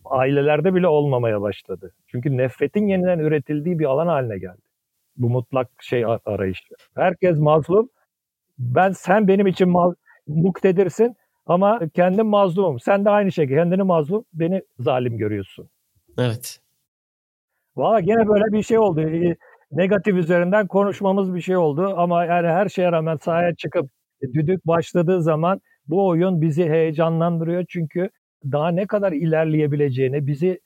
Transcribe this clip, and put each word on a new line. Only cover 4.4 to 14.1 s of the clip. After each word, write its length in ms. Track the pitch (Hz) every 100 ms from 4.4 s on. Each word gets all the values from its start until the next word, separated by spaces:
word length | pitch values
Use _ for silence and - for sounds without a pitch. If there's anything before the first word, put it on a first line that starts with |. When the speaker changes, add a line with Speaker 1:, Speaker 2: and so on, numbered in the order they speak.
| 92 90 _ _ _ _ _ -
Speaker 1:
Bu 120 | 120
mutlak 380 | 123 120 131 123 _
şey 240 | - 127 110
a-, 140 | 113 -
arayışı. 380 | 101 95 90 - - _ -
Herkes 440 | 175 180 185 156
mazlum. 500 | 151 156 139 190 240 _ _ _ _ _ _ -
Ben, 320 | 120 131 190
sen 360 | 185 - 202 196
benim 200 | 196 202
için 220 | 180 180
mal-, 260 | 175 180 175 _ _ -
muktedirsin 880 | 156 185 - 190 180 185 - 233 226 _ _ -
ama 340 | 175 202 233 165
kendim 340 | - 180 190 220
mazlumum. 520 | 202 196 170 185 120
Sen 260 | - 202 208
de 40 |
aynı 220 | 208 196
şekilde 240 | - 139 139
kendini 280 | 170 190
mazlum, 420 | 196 165 143